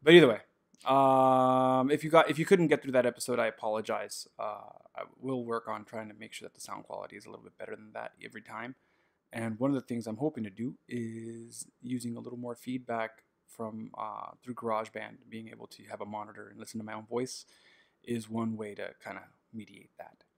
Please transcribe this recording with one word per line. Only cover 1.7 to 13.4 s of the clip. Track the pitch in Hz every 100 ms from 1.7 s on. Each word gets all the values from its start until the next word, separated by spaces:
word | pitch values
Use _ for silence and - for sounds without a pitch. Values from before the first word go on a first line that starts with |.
| 131 131
if | 147
you | 156
got, | 160 156
if | 151
you | 160
couldn't | 196 165
get | 139
through | 139
that | 127 123
episode, | - - 120
I | 113
apologize. | - 113 107 107 104 104 - - _
Uh, | 107 104 104 - _ -
I | - _
will | 127 131
work | 117 117 110
on | 107 104
trying | 113 110
to |
make | 107 110
sure | - -
that |
the | _
sound | - 101
quality | - - 98 101
is | 104
a |
little | 113
bit | 104 _
better | 101 104
than | 107
that | 110 117 _
every | - 113
time. | 104 110 117 131 _ _ _ _ _
And | - 113 110
one | 131
of | 139
the |
things | - 117 110
I'm | 110
hoping | 151 151
to | 107
do | 98 120 - _
is | 123 113 113 113 117 117 117 - _
using | 123 123 120 117
a |
little | 117 120
more | 123 117
feedback | - 127 123 117 113 - _ _